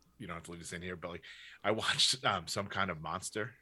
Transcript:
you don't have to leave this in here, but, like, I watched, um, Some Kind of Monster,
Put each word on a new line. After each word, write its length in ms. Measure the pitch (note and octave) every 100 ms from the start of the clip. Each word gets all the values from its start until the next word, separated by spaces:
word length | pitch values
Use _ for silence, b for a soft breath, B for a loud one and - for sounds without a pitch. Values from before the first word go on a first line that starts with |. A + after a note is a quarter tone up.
| _ -
you 100 | F#2
don't 80 | E2+
have 80 |
to 80 | E2
leave 100 | E2+
this 100 | E2
in 80 | F2
here, 140 | F2+ F2+
but, 160 | F2
like, 140 | F2 B B B B
I 80 | G2+
watched, 520 | A2 - D3 - - C3
um, 220 | G2 D#2+
Some 200 | G#2+ G2
Kind 220 | G2 F#2+
of 120 | D#2+
Monster, 540 | D#2 F2 - G#2+ A#2 -